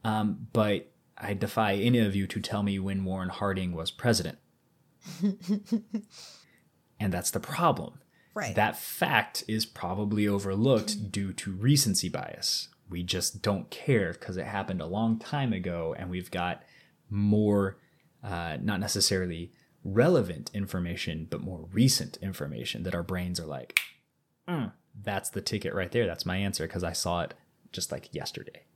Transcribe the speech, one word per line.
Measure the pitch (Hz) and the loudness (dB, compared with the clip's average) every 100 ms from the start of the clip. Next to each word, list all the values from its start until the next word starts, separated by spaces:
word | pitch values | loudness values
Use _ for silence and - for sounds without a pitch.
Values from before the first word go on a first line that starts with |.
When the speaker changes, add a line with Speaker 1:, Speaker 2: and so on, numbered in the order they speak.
| 113 | 2
Speaker 1:
um, | 107 107 - - | 2 2 -2 -2
but | 117 107 101 - _ _ - | 2 4 2 -2 _ _ -12
I | 98 | -6
defy | 98 104 - 107 101 | -2 -2 2 2 4
any | 113 123 | 6 6
of | 107 98 | 6 2
you | 98 | 0
to | - | -4
tell | - 104 | -2 0
me | 101 98 | 0 0
when | 95 98 | -2 -2
Warren | 95 95 92 | -2 -2 -4
Harding | - 101 95 90 | -2 -2 0 -2
was | 85 85 | -2 -6
president. | - 123 113 - - | 0 2 4 2 -8
<laughs> | _ _ _ _ _ _ - - 202 196 175 202 - 233 - 214 - - - - _ _ _ _ _ _ | _ _ _ _ _ _ -16 0 0 0 -2 -2 0 -4 -2 -8 -8 -20 -20 -20 _ _ _ _ _ _
And | 104 | -2
that's | 90 - | 0 -2
the | - | -4
problem. | - 147 170 117 80 - _ _ _ | -6 2 2 2 -4 -12 _ _ _
Speaker 2:
Right. | - 135 - | -6 -2 2
Speaker 1:
That | 107 - | 2 2
fact | - - 165 120 - - - | -10 -2 2 4 2 -6 -4
is | 110 107 | -2 -2
probably | - 87 95 104 104 104 | -6 -4 -2 0 2 4
overlooked | 101 98 95 123 120 104 - | 2 0 2 6 6 4 -4
Speaker 2:
Mm. | 104 | -2
Speaker 1:
due | 101 98 | -2 -4
to | 92 - 95 | -4 -6 0
recency | 117 143 120 92 - | 6 6 6 2 0
bias. | - - - - - - _ - | -4 -6 -6 -2 -2 -4 _ -10
We | 87 | -6
just | 87 90 85 104 | -2 0 -2 0
don't | - 98 - | 0 0 -2
care | - - 123 90 | -8 2 2 2
'cause | 82 - 92 | -4 -8 -6
it | 82 | -4
happened | 101 98 92 | -4 -2 -4
a | 80 | -2
long | 98 113 113 | 0 2 2
time | - 147 131 | 0 -2 0
ago, | 98 90 85 82 - | -2 -2 -2 -4 -4
and | 92 | -4
we've | 90 87 | -6 -4
got | 90 87 82 - - _ _ _ | -2 -2 -4 -10 -20 _ _ _
more, | 101 104 104 107 104 95 92 _ _ _ _ | 2 4 6 6 4 2 -2 _ _ _ _
uh, | 107 87 85 71 | -8 -4 -4 -2
not | 101 98 | -2 -2
necessarily | 104 101 - 95 90 82 85 _ _ _ | -2 2 2 2 0 -4 -10 _ _ _
relevant | 98 98 147 170 95 80 - | -2 4 6 6 4 -4 -8
information, | 104 98 92 87 87 - 80 82 | -6 -4 -2 -4 -4 -4 -4 -6
but | - | -6
more | 92 87 82 | -6 -8 -4
recent | 98 131 - 76 - | 4 6 4 -2 -8
information | 95 92 71 64 - - | -8 -6 -6 -6 -6 -6
that | 90 87 | -4 -4
our | |
brains | 87 92 90 87 | -4 -4 -2 -4
are | 78 | -6
like, | 69 62 - - - _ _ _ _ - | -10 -4 -4 -4 -16 _ _ _ _ -6
"Mm, | 170 104 - _ 107 | -4 -4 -8 _ -10
that's | 104 98 - | -4 -4 -4
the | 98 | -6
ticket | - 107 92 | -4 -2 -2
right | - 90 | -2 0
there. | 120 104 | 0 0
That's | 82 87 | -2 -4
my | 92 | -2
answer | 101 - 82 | -2 -2 -4
'cause | 92 | -2
I | 87 | -4
saw | 80 87 87 | -2 0 0
it | 80 - _ _ _ | -2 -8 _ _ _
just, | - - | -10 -8
like, | 71 - | -8 -8
yesterday." | 73 - - - - _ | -10 -8 -10 -14 -18 _